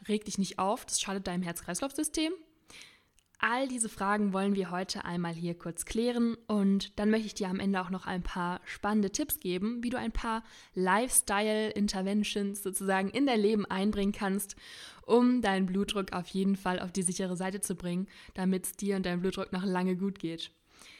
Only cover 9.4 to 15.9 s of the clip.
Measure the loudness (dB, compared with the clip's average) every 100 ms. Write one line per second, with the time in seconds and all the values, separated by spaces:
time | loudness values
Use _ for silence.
9.4 | -2 -2 -2 -2 -4 -4 -4 -4 -2 -4
10.4 | -6 -18 -10 0 2 4 4 2 2 2
11.4 | 2 2 0 0 0 0 0 0 0 0
12.4 | -2 -2 -6 -2 0 2 2 2 4 6
13.4 | 6 4 2 0 0 2 0 0 0 0
14.4 | -4 -10 -18 -18 -18 -14 4 6 8 6
15.4 | 4 2 2 2 0